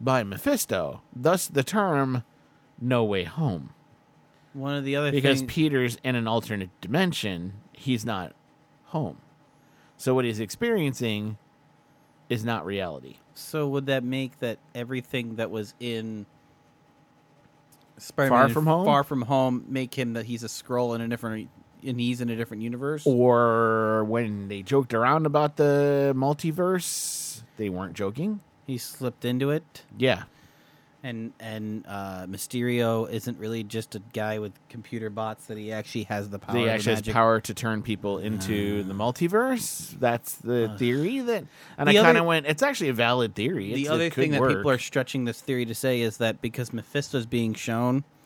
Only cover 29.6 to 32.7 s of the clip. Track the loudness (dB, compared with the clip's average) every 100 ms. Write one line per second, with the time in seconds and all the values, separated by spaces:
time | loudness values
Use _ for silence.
29.6 | -4 -18 -16 0 2 2 -2 _ -20 _
30.6 | _ _ _ _ -10 -8 -10 -12 -10 -8
31.6 | -6 -8 -8 -10 -8 -8 -10 -10 -6 -2
32.6 | 0